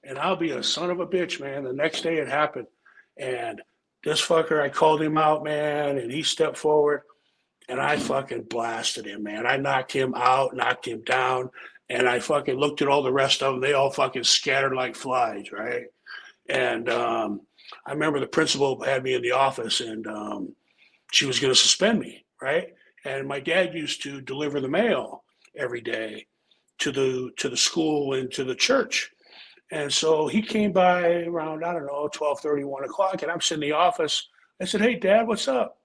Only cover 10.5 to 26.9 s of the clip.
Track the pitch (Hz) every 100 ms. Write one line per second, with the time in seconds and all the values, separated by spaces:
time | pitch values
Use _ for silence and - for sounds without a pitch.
10.5 | 127 117 123 - 113 113 131 127 127 127
11.5 | - - - _ 123 123 123 - 147 143
12.5 | 131 143 147 143 139 131 135 135 - 135
13.5 | 127 131 143 139 139 131 127 117 - -
14.5 | 135 135 131 127 117 139 127 117 104 101
15.5 | 101 110 120 120 _ - - - _ -
16.5 | 135 127 117 120 117 117 113 110 104 -
17.5 | _ - - - 143 156 143 131 - 156
18.5 | 139 139 131 135 135 131 127 120 127 135
19.5 | 135 110 - 117 110 110 107 107 104 92
20.5 | - _ _ _ _ _ - 143 120 135
21.5 | 127 - - 196 226 - - _ _ 131
22.5 | 156 185 _ _ _ 143 135 135 139 135
23.5 | 170 180 165 147 - 143 139 131 135 151
24.5 | 143 131 156 233 151 113 - _ _ _
25.5 | - 131 123 113 113 110 107 - _ _
26.5 | _ _ _ -